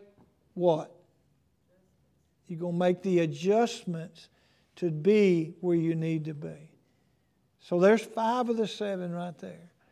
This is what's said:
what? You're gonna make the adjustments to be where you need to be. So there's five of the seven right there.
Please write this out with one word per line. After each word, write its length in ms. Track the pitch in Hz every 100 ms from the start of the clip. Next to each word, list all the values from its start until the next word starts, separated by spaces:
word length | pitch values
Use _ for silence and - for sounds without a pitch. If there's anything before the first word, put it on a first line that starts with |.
| - _ _ _ _
what? 400 | 180 175 156 - - _ _ _ _ _ _ _ _ _ _ _ _ _ _ -
You're 120 | 165
gonna 180 | 175 170
make 240 | 180 180
the 200 | 190 175
adjustments 1080 | 160 143 180 220 233 - - 165 170 - - _ _ _ _ -
to 160 | 175
be 640 | 151 175 214 196 170 156 -
where 160 | 180 170
you 180 | 165 165
need 300 | 160 160 151
to 80 |
be. 360 | 147 160 151 160 _ _ _ _ _ _ _ _ _
So 180 | - 175
there's 220 | 190 220
five 480 | - - 226 247 240
of 80 | 226
the 100 | 208
seven 460 | - 208 190 180
right 240 | 175 175 151
there. 320 | 185 165 170 _ _